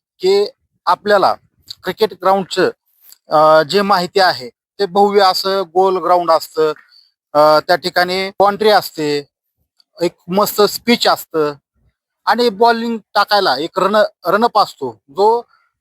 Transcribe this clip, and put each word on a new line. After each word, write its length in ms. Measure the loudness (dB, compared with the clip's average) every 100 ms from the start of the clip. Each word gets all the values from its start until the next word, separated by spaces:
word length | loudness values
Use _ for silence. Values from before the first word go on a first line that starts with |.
| _ _
की 280 | 0 0 -2 -8 _ _ -4
आपल्याला 480 | -2 0 2 2 -2 _ _ -20 -12
क्रिकेट 300 | -10 -4 -4
ग्राउंडचं, 580 | -2 0 0 -2 -2 -2 -4 _ _ _ _ -2
अ, 340 | 2 4 4
जे 200 | 2 -2
माहिती 380 | 0 -2 -2 0
आहे 280 | 0 -2 -10
ते 380 | -20 _ -8 -4
भव्य 340 | 0 2 4
असं 420 | 2 0 -2 -4 -2
गोल 220 | 0 0 0
ग्राउंड 340 | 0 0 2
असतं, 420 | -2 -2 -4 -2 -4 _ _ _ _ _
अ, 280 | 2 4 2
त्या 160 | 0 -2
ठिकाणी 540 | -2 -4 -2 -4 -6
बाउंड्री 380 | -2 -2 0 2
असते, 600 | 2 0 -6 -4 -4 -8 _ _ _ _ _ _ -6
एक 100 | -6 -6 -4
मस्त 340 | -2 0 0
स्पिच 460 | -2 -2 -2 0 0
असतं 460 | -2 -4 -4 -4 -6 _ _ _ _ _ _
आणि 240 | -4 -2 -2
बॉलिंग 500 | 2 0 0 -4 -8
टाकायला 580 | -6 -4 0 0 0 -2
एक 200 | -4 -4
रन-, 260 | 0 0 -2 -4
रनअप 340 | -4 -2 0 0
असतो 440 | -2 -4 -12 -12 _
जो, 320 | -2 0 0 -6 _ _ _